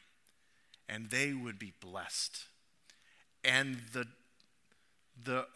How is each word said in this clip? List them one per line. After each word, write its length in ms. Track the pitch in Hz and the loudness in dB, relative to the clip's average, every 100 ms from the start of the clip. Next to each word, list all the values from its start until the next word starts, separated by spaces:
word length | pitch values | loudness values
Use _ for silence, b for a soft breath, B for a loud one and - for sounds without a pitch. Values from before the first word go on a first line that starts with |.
| - _ - b b b b b b | -16 _ -20 b b b b b b
and 220 | 107 110 | -8 0
they 240 | 123 143 | 4 4
would 260 | 135 120 101 | 2 -4 -6
be 140 | 104 - | -10 -12
blessed. 640 | 92 92 90 - - - - - _ _ b b b b b _ | -8 -6 -4 -2 -4 -6 -14 -20 _ _ b b b b b _
And 340 | 131 127 139 127 113 | 4 6 4 -2 -4
the, 140 | 123 117 - _ _ _ _ _ b b b _ 120 | -4 -4 -6 _ _ _ _ _ b b b _ -12
the 220 | 131 127 123 | -2 -2 -2